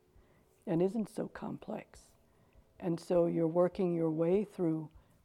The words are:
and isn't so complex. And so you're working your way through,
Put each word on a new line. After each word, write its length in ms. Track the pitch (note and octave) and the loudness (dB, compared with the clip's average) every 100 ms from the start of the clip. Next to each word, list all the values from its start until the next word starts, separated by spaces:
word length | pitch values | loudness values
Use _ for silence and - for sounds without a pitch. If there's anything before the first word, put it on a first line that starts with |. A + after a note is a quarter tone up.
| _ - _ _ _ _ - | _ -20 _ _ _ _ -4
and 140 | E3 | 0
isn't 340 | F#3 A3+ G3 | 2 0 -6
so 140 | - - | -6 -8
complex. 800 | - - C#3+ - G#3+ - - - _ _ _ _ - _ _ | -8 -12 -12 -10 -12 -12 -20 -20 _ _ _ _ -20 _ _
And 180 | F#3+ E3 | -4 -4
so 280 | - F3+ E3+ | 0 2 2
you're 200 | E3+ E3 | 2 0
working 480 | E3+ F3+ F3+ F3+ | 2 2 2 0
your 160 | E3+ E3 | 2 0
way 340 | D#3 E3 G3 | 2 2 2
through, 440 | G3 - E3+ D#3+ D3+ - _ _ | 0 -2 0 0 -4 -14 _ _